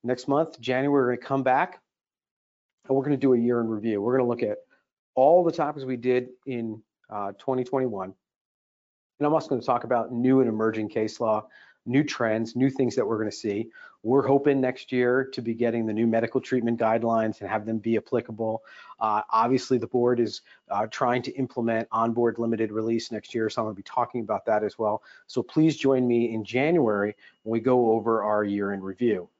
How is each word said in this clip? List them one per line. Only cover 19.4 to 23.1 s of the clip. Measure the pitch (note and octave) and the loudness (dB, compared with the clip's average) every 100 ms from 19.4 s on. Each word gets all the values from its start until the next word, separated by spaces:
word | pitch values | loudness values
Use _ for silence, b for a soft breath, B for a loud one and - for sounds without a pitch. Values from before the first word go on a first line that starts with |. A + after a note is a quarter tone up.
| A#2+ B2+ - - | 2 0 2 -2
the | A#2 | 0
board | B2 A#2+ A#2+ | 0 2 2
is, | A2+ - b b _ | 0 -4 b b _
uh, | G2+ A2 | -4 -4
trying | - B2+ B2 | -2 0 0
to | B2 | -4
implement | C3+ C3 - A#2 A2+ A2+ | -6 -6 -2 -2 -2 -2
onboard | A2+ A#2 A#2 A#2+ A2+ | 0 0 2 0 0
limited | A#2 A2+ A2 | -4 -2 -2
release | G#2+ A2 A2+ - | -2 -2 -4 -4